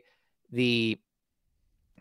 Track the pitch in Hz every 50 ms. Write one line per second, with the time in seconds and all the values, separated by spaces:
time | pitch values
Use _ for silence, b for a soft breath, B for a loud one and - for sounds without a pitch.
0 | - _ _ _ _ _ _ _ _ _ 123 120 127 123 120 117 113 110 110 -
1 | _ _ _ _ _ _ _ _ _ _ _ _ _ _ _ _ _ _ _ -